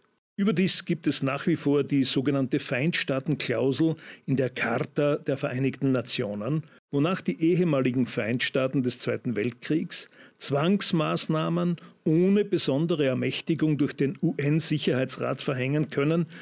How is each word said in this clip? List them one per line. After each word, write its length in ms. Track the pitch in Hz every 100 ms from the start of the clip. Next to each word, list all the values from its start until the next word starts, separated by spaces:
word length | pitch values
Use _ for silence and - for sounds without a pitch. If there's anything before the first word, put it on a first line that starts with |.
| _ _ _ -
Überdies 500 | 196 170 185 - -
gibt 200 | 165 156
es 160 | -
nach 240 | 135 139 -
wie 100 | 160
vor 280 | 147 143
die 200 | 135 143
sogenannte 560 | 131 143 135 139 131 147
Feindstaatenklausel 1400 | - 123 156 - - 135 160 143 - 110 131 135 160 156 - - -
in 100 | 135
der 140 | 127
Charta 680 | - 113 117 - - 147 147
der 200 | - 135
Vereinigten 540 | 147 127 135 - 135
Nationen, 720 | 127 117 - 104 104 110 156 - - -
wonach 320 | 143 156 185
die 180 | - -
ehemaligen 680 | 160 175 180 139 127 127 120
Feindstaaten 760 | - 107 123 - 135 131 139
des 160 | 123 -
Zweiten 380 | - 113 127 104
Weltkriegs 760 | 120 120 - 156 185 - - - - -
Zwangsmaßnahmen 1400 | - 139 165 202 - 165 156 170 - 156 165 170 175 165 - -
ohne 420 | 175 160 185 202 202
besondere 600 | 170 - 135 165 160 139
Ermächtigung 720 | 127 123 - - 156 156 143
durch 160 | 139
den 240 | - 135 -
U-N-Sicherheitsrat 1200 | 160 - 143 156 - 151 - 127 135 - 123 139
verhängen 480 | - 127 131 151 -
können, 340 | - 143 170 165 -